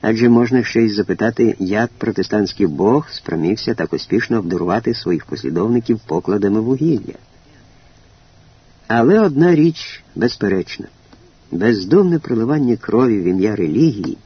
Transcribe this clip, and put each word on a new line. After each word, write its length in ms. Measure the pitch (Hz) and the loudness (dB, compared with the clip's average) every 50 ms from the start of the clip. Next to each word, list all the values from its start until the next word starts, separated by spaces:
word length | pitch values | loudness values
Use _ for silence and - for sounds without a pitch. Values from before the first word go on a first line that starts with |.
| - | -2
Адже 240 | 110 110 110 120 120 | -2 0 2 4 4
можна 340 | 120 117 123 120 131 127 113 | 6 4 4 2 2 0 0
ще 180 | - - 117 | 0 0 0
й 80 | 117 110 | 0 0
запитати, 640 | 104 104 98 - 95 - - 113 120 - 117 113 - - | 0 -2 -2 -2 -2 -2 -2 -4 0 2 0 0 0 -2
як 300 | 95 90 101 107 117 117 - - | -4 -2 -2 -2 -2 -4 -6 -6
протестантський 680 | - 113 107 - 92 - - 107 101 95 - - 101 87 | -6 -6 -4 -4 -4 -2 0 -2 -2 -2 -2 -2 -2 -2
Бог 400 | 76 69 92 104 123 147 156 - | 0 0 2 2 2 2 0 -4
спромігся 640 | - - _ - - 82 80 85 104 110 - - 117 | -16 -14 _ -8 -4 -2 0 -2 -2 -2 -4 -6 -4
так 200 | - 82 80 - | -4 -4 -6 -6
успішно 460 | 73 - - - 107 - - 123 113 | -8 -4 -2 -2 -2 0 0 -2 -2
обдарувати 540 | 95 85 90 87 85 90 92 113 117 120 117 | -2 -2 -4 -4 -2 -2 -2 -2 -2 -4 -6
своїх 320 | - - - 90 78 - | -4 -4 -4 -4 -4 -4
послідовників 760 | - 76 67 - 65 78 85 92 113 120 120 117 - 120 107 | -8 -12 -8 -6 -4 -2 -2 0 0 0 -2 0 -2 -4 -4
покладами 600 | _ - 78 82 - - 98 104 101 101 101 107 | _ -4 -4 -4 -2 -2 -2 0 0 0 0 0
вугілля. 540 | 110 120 135 131 147 165 160 113 - - - - - _ _ _ _ _ _ - _ _ _ _ _ _ _ _ _ _ _ _ _ _ _ _ _ _ _ _ _ _ _ _ _ - | 0 -2 -2 -2 0 0 -2 -2 -4 -8 -16 -16 -20 _ _ _ _ _ _ -20 _ _ _ _ _ _ _ _ _ _ _ _ _ _ _ _ _ _ _ _ _ _ _ _ _ -4
Але 320 | 113 117 117 135 190 220 | 0 2 4 4 4 4
одна 360 | 220 190 143 135 165 180 175 | 4 2 4 4 4 4 6
річ 480 | 156 151 170 160 - - - - - - _ _ | 4 4 2 2 -2 -12 -16 -16 -20 -20 _ _
безперечна. 720 | - - 120 - - - 101 98 95 87 - - - - - _ _ _ _ - _ _ _ _ _ _ _ | -2 -2 -2 -2 -2 -4 -2 -2 -2 -4 -6 -10 -18 -18 -20 _ _ _ _ -20 _ _ _ _ _ _ _
Бездумне 680 | - 85 90 113 117 101 92 92 135 190 202 180 170 156 | -6 0 2 2 2 0 0 2 4 4 4 4 2 -2
проливання 560 | - - 127 113 113 120 151 156 139 120 117 | -2 -2 -2 -2 0 0 0 0 2 0 0
крові 440 | 110 - - - 117 131 127 113 101 | -2 -2 -2 0 2 2 2 2 0
в 40 | 87 | 0
ім'я 320 | 87 90 95 95 107 107 | 0 0 2 0 0 0
релігії 640 | 101 90 78 76 - 156 160 117 101 87 71 - - - | 0 -2 0 2 2 2 2 2 0 -6 -8 -8 -10 -14